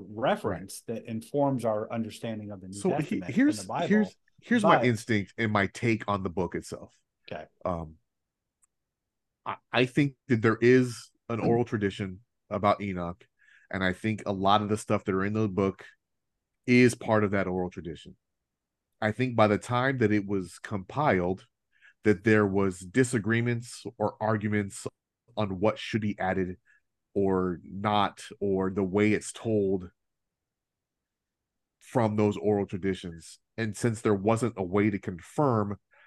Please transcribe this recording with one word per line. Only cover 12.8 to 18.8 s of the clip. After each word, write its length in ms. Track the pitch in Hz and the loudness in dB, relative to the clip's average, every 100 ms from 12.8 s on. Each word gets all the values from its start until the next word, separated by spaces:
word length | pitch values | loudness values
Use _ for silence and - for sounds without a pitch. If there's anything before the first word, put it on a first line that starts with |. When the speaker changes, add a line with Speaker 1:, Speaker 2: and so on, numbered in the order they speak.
Speaker 2:
Enoch, 420 | 101 90 87 90 _ _ _ _ - | -2 -6 -6 -10 _ _ _ _ -10
and 100 | 95 | -2
I 100 | 95 | -2
think 300 | 90 110 107 | -2 -4 -4
a 80 | - | -4
lot 300 | 98 98 104 | 0 4 4
of 60 | 104 | 2
the 80 | 107 | -2
stuff 280 | - 104 | 0 -2
that 100 | - | 0
are 100 | 95 | 0
in 80 | 98 | 0
the 160 | 107 110 | 0 -2
book 360 | 92 98 95 - - _ _ _ _ _ _ - | 0 0 -2 -12 -20 _ _ _ _ _ _ 2
is 260 | 123 123 | 6 6
part 300 | 120 - 110 | 4 0 2
of 80 | 104 | 2
that 140 | 98 92 | 0 -2
oral 220 | 92 90 | -2 -4
tradition. 440 | - 82 76 - - _ _ _ _ _ _ | -8 -12 -12 -16 -20 _ _ _ _ _ _